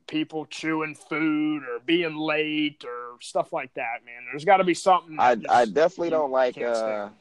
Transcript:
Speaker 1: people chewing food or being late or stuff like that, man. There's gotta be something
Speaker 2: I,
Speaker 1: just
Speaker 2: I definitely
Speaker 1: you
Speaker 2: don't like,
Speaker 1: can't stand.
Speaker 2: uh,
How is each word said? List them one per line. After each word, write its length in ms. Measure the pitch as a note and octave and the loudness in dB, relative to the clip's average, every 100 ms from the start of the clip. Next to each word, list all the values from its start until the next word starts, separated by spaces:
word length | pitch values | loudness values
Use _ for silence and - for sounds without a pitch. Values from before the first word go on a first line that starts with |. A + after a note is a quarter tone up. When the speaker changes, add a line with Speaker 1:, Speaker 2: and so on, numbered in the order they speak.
| - | -8
Speaker 1:
people 400 | D#3 D#3 D#3 D3 | -6 -6 -8 -10
chewing 480 | - D#3+ D#3 D#3 C#3+ | -8 -4 -4 -6 -10
food 680 | - D3+ D#3 D3+ D3+ D3+ | -8 -2 0 0 0 -4
or 160 | B2+ A#2+ | -6 -8
being 340 | B2 F3 E3 D#3 | 0 0 0 -4
late 680 | D#3 D3+ D3+ D3+ D3+ D3 C#3+ | -2 -2 -2 -2 -4 -4 -12
or 300 | A#2+ A#2+ A#2+ | -12 -14 -16
stuff 320 | - F#3 - | -6 -4 -2
like 200 | E3 C3 C#3+ | -6 -8 -8
that, 280 | A#2 A#2 A#2+ | -8 -8 -12
man. 200 | A#2+ B2 | -18 -12
There's 140 | C3+ E3+ | -2 4
gotta 200 | F#3+ F3+ | 4 4
be 80 | |
something 420 | E3 F#3+ F3+ E3+ D3+ | 2 4 4 2 2
Speaker 2:
I, 180 | B2 A#2 | 2 2
Speaker 1:
just 140 | - | 4
Speaker 2:
I 160 | A#2 A#2 | 4 4
definitely 420 | C#3 E3+ E3+ E3+ | 4 2 2 -2
Speaker 1:
you 20 | |
Speaker 2:
don't 200 | D#3+ C#3 | 0 2
like, 240 | C3 B2+ - | 2 2 0
Speaker 1:
can't 200 | A#2+ A2+ | -2 0
stand. 260 | A2 G#2 | -2 -4
Speaker 2:
uh, 60 | G#2 - | -6 -12